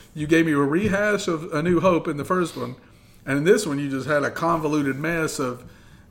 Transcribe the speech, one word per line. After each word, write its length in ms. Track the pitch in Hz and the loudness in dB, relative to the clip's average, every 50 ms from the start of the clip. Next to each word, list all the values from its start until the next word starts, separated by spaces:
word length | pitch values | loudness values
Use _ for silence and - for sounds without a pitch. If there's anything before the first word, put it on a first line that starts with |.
| - - - | -20 -16 -10
You 140 | 156 151 147 | -6 -2 2
gave 180 | 160 160 165 | 4 4 4
me 80 | 165 151 | 4 2
a 60 | 143 | 2
rehash 680 | 143 139 151 175 214 214 185 196 208 214 208 196 202 - | 2 2 2 0 0 0 0 0 0 0 0 0 0 -2
of 240 | 170 156 156 185 165 | -4 -4 -4 -4 -4
A 80 | 147 | -2
New 200 | 156 180 180 165 | 0 2 2 4
Hope 260 | 165 190 175 160 - 175 | 4 4 2 2 0 -2
in 80 | 156 | -4
the 80 | 143 139 | -4 -2
first 320 | - 185 185 175 156 - | -2 0 0 0 -2 -4
one, 200 | 135 123 120 127 - - - - - - - - - - | -6 -8 -8 -10 -12 -18 -20 -20 -20 -20 -20 -20 -12 -6
and 120 | - 135 143 | -2 -2 2
in 40 | 147 | 4
this 220 | 175 214 240 - 160 | 4 4 4 4 0
one, 120 | 143 139 | -2 -2
you 100 | 147 139 | -2 -4
just 180 | 135 135 123 139 | -4 -4 -2 0
had 160 | 151 147 139 | 0 0 0
a 80 | 123 | 0
convoluted 640 | - - 165 165 170 165 156 151 151 151 143 139 131 | -2 -2 0 0 0 0 0 0 0 0 0 0 -2
mess 440 | 135 147 160 170 165 160 151 - - | -2 -2 -2 -2 -2 -2 -2 -4 -4
of, 260 | 143 127 123 - - - - - - - - - - - | -4 -4 -6 -8 -12 -18 -20 -20 -20 -20 -20 -20 -20 -20